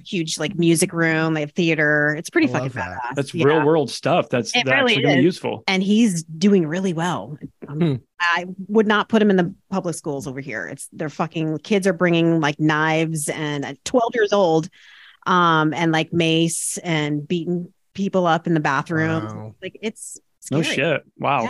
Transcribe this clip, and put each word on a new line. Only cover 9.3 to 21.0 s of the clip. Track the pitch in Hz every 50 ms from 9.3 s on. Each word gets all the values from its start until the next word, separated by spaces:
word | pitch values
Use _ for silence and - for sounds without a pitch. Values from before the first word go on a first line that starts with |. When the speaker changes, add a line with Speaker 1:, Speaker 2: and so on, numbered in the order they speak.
Speaker 1:
in | 190 185
the | 175 - - - _ -
public | 190 190 170 180 156
schools | - - 165 143 139 135 143
over | 127 135
here. | 135 - 107 107 87 78
It's, | - 139 - -
they're | - - 170 151
fucking, | - - 175 160 - 170 160 156 156 147
kids | - - 214 196 185 202
are | 185
bringing, | 160 180 175 170 165 165 165 165 165
like, | 156 147 151 -
knives | 151 156 156 151 156 160 160 160 165 160 160 156 147 -
and | - 147 156 147 147 143 139
at | 117 143 - -
twelve | - - 247 226 240 233
years | 240 214 202 202
old, | 202 196 165 160 160 160 185 - - - - - - - - - _ -
um, | - 190 180 175 170 160 156 156 156 135
and, | - 170 165 160
like, | 160 160 -
mace | - 170 165 165 160 165 165 165 - - - - - -
and | - 175 165 151 151 147 147 147 147
beating | - 180 175 160 175 175 175 175 - _ _ _ _ -
people | - 196 190 - 190 180 170
up | 160 165 - 170
in | 170
the | 165
bathroom. | 151 151 135 139 156 - 170 160 160 160 160 160 107
Speaker 2:
Wow. | 110 107 107 107 110 - _
Speaker 1:
Like, | 190 185 - -
it's | 196 226 220 - - - - - _ _ _ _ - -
Speaker 3:
No | 131 156
Speaker 1:
scary. | 160 - -
Speaker 3:
shit. | 131 139 170 143 -